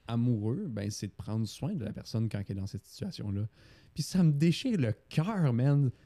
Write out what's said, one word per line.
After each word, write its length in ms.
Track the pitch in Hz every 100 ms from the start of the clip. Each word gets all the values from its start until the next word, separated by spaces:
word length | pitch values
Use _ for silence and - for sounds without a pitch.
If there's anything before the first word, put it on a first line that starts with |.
| -
amoureux, 600 | 120 120 117 104 143 208
ben, 200 | 104 101
c'est 180 | 101 101
de 40 |
prendre 340 | - - 110 110
soin 300 | - 143 196
de 80 |
la 80 | 107
personne 380 | 117 - 113 110
quand 100 | 104 98
elle 100 | 101
est 20 |
dans 80 | 98
cette 180 | 98 -
situation-là. 600 | - 202 - 107 98 107 _ - - -
Puis 80 | -
ça 220 | 151 185
me 80 | 170
déchire 480 | 143 165 165 269 214
le 140 | 117 104 -
cœur, 420 | - 170 214 151
man. 380 | 113 131 143 135 -